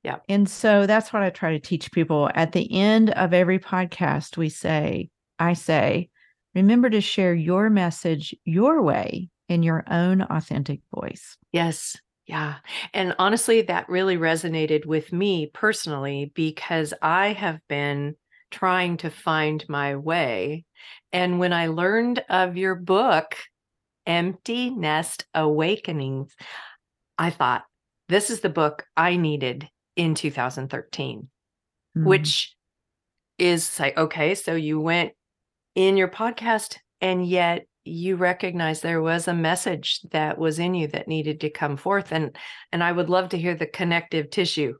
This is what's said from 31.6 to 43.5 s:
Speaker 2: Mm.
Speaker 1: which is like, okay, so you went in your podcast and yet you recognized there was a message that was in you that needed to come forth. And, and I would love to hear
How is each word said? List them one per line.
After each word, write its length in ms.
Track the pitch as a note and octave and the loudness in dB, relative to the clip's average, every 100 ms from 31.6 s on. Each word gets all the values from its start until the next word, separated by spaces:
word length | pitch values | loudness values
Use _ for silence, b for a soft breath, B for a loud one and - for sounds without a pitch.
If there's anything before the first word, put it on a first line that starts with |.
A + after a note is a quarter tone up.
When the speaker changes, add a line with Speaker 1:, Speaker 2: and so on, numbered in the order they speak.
| _ _ _ D#3+ | _ _ _ 0
Speaker 2:
Mm. 80 | |
Speaker 1:
which 500 | D#3+ F#3+ D3+ - - _ _ _ _ _ _ _ _ - | 4 4 4 -2 -4 _ _ _ _ _ _ _ _ 0
is 420 | F3+ E3+ - - | 2 2 0 -2
like, 160 | C#3 D#3+ | -2 0
okay, 380 | D#3+ E3 D#3 | -2 0 0
so 200 | G3 - | 0 -2
you 240 | E3 D3+ D#3 | -4 -2 -2
went 320 | D#3+ E3+ E3+ _ _ _ _ _ _ | 0 0 0 _ _ _ _ _ _
in 220 | - F#3+ G3 | 2 4 4
your 120 | F#3 | 2
podcast 680 | F#3 A3+ A#3 A3+ A3 - - _ _ | 0 -4 -2 0 0 -2 -12 _ _
and 260 | F#3 F#3 F3+ | -2 0 0
yet 400 | F3+ E3+ E3+ - _ | 2 2 0 -8 _
you 320 | - E3 F3 F3+ | -14 -6 -4 0
recognized 640 | F3+ F3+ F#3 F3 D#3+ D#3 | 0 0 -4 -2 -2 -2
there 180 | E3 E3 | -2 0
was 280 | D#3+ E3+ E3+ | 0 0 0
a 40 | |
message 640 | E3+ D#3+ F3+ A3 D#3 - - - | 0 0 0 -2 -4 -6 -8 -4
that 260 | D#3 D3+ - | -2 -2 0
was 220 | D#3+ D#3 | -2 0
in 160 | F3 | -2
you 120 | F3+ D3+ | -2 -2
that 200 | - - | -6 -4
needed 320 | D#3+ D3+ D3+ | -4 -4 -4
to 80 | D3+ | -6
come 260 | - D3 C#3 | -4 -4 -4
forth. 360 | F3+ G3 G3 | 0 -2 0
And, 240 | D#3+ D3+ B B B B | -4 -4 B B B B
and 140 | E3+ | -2
I 80 | F3 | 0
would 160 | F3 F3 | 0 2
love 220 | F3+ F3+ | 0 0
to 80 | F3+ | -2
hear 160 | F3 | -2